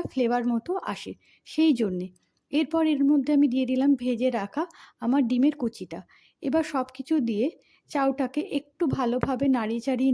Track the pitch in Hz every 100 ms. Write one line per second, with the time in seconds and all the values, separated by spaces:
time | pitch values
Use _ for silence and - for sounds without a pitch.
0 | 349 262 233 240 240 233 - 381 - 190
1 | 190 196 _ _ - - 320 240 208 180
2 | 180 - _ _ _ 294 311 320 311 277
3 | 285 294 262 294 285 254 247 262 277 269
4 | 247 226 254 220 196 285 349 - - _
5 | 233 277 233 247 277 - 233 - 185 185
6 | - _ _ _ 269 320 320 277 254 -
7 | - 320 233 208 285 - _ _ _ 285
8 | 269 269 254 294 - 285 - - 311 269
9 | 240 247 269 254 277 254 220 226 269 247
10 | 262